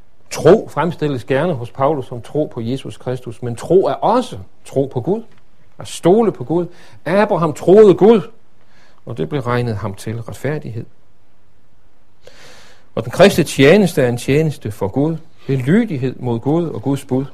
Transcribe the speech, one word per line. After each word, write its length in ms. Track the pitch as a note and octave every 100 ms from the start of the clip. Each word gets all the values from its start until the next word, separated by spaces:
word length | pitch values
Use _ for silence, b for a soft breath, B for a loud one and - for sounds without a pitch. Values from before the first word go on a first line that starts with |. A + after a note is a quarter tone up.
| - - -
Tro 380 | - C#3+ G#3+ -
fremstilles 540 | - E3 - D3+ C3
gerne 280 | - C3+ F3
hos 180 | C3 A#2
Paulus 360 | - C3+ D#3 B2
som 160 | B2
tro 280 | - D3 D3+
på 60 | B2+
Jesus 360 | A2+ C3 B2+ A#2
Kristus, 460 | - B2+ - A2+
men 140 | B2 A#2+
tro 300 | - F3 C#3
er 80 |
også 440 | C3+ D#3 A#3+ A#3+ G#2+ F#2+ -
tro 260 | - C3+ G#2+
på 80 | B2+
Gud, 220 | A#2 G#3+ A3+ - - - - -
at 100 | A2
stole 440 | - E3 G#3 A3+
på 120 | -
Gud. 220 | A#2+ E3 E3+ b b b
Abraham 480 | - F#3+ G#3+ F#3+ E3
troede 420 | - - G3 G#3+
Gud, 260 | D3 F#3+ A#3 D3+ - - - b b b b -
og 100 | A#2
det 120 | D#3
blev 140 | D3
regnet 340 | A#2+ B2 B2 G#2+
ham 180 | A2
til 280 | G2 - A2
retfærdighed. 640 | A#2 G#2 C#3 D3+ C#3 A2+ - - - - - - - - - - - - - - b b b b b b b
Og 100 | -
den 80 | A#2+
kristne 320 | - F#3+ -
tjeneste 580 | D#3+ - C3+ G3 F#3+ -
er 60 | B2
en 100 | A#2+
tjeneste 520 | - C#3 D#3+ C#3+ A2+
for 180 | - G2
Gud. 280 | C3 D3+ E3 - - -
Det 80 |
er 40 | C3+
lydighed 560 | B2 G3 A#3+ C#3 C3 -
mod 220 | B2+ A#2
Gud 280 | C3+ D#3+ E3+
og 140 | -
Guds 220 | C3 C#3
bud. 200 | - B2+ C#3